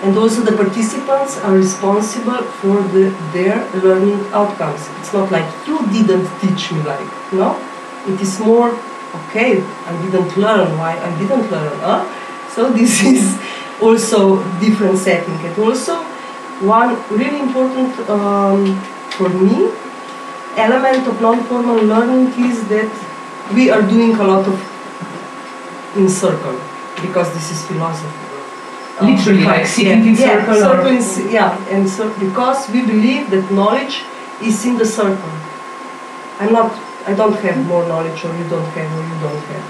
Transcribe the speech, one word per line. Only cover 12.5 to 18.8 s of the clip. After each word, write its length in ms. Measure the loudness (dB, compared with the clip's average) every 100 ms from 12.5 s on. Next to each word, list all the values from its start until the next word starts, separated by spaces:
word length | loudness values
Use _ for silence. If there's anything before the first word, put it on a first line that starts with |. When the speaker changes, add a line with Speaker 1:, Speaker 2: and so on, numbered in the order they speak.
Speaker 1:
So 160 | -2 0
this 320 | 4 2 4
<laughs> 100 | 4
is 220 | 6 4 0 -8 -12 -12 2
also 640 | 4 4 4 4 4 4 0 0
different 380 | 2 2 2 2
setting. 360 | 2 0 -2 -6 -6
And 100 | 0
also 380 | 0 0 -2 -4 -6 -12 -12 -14 -12 -4
one 340 | 2 4 4 0 -2
really 300 | -2 0 -2
important, 500 | -2 0 0 0 -2 -2 -2
um, 680 | 0 2 2 2 2 2 -2